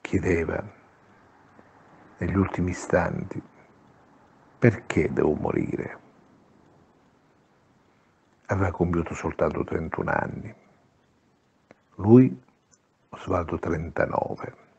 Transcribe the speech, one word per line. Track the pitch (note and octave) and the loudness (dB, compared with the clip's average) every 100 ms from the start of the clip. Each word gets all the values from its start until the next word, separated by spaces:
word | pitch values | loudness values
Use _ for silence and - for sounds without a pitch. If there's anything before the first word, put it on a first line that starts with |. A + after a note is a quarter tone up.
chiedeva | - - E2+ E2+ D#2+ - G#2+ - - _ _ - - - - - - - - - - - | -2 -2 0 0 0 -4 -8 -16 -20 _ _ -20 -20 -20 -20 -20 -20 -20 -20 -20 -20 -8
negli | F#2 F#2+ | -2 2
ultimi | F#2 - F2+ | 0 0 -2
istanti: | F2 - F2+ E2+ - G2 - - - - - - _ - - - _ - - | -4 0 0 2 -4 -8 -10 -14 -20 -20 -20 -20 _ -20 -20 -20 _ -20 2
"Perché | B2 G#2+ - - D2+ | 4 4 -2 0 0
devo | C#2 D2 | 2 2
morire?" | D2+ G1+ - - - - - - - _ _ _ _ - - _ _ _ _ _ _ _ _ _ _ _ _ _ _ _ _ - | 2 -2 -2 -4 -6 -8 -12 -20 -20 _ _ _ _ -20 -20 _ _ _ _ _ _ _ _ _ _ _ _ _ _ _ _ -6
Aveva | G2 F#2 | -2 -2
compiuto | E2 E2+ E2+ E2 | 0 0 0 -2
soltanto | - E2 - D#2 - | -6 -8 -2 -2 -2
trentuno | - F2+ E2 - - | -4 -4 -4 -6 -2
anni, | - - - G#2+ - _ _ _ _ _ _ _ _ _ _ _ - _ - | -2 -2 -8 -12 -16 _ _ _ _ _ _ _ _ _ _ _ -20 _ -4
lui | F#2+ B2 C3 - - _ _ - _ _ _ | 8 10 10 2 -16 _ _ -20 _ _ _
Osvaldo | - - F2+ E2+ E2+ | -16 -4 -2 -2 -6
trentanove. | - E2 D#2 - - - - - - - - | -4 -4 -6 -4 -2 -2 -4 -8 -12 -16 -20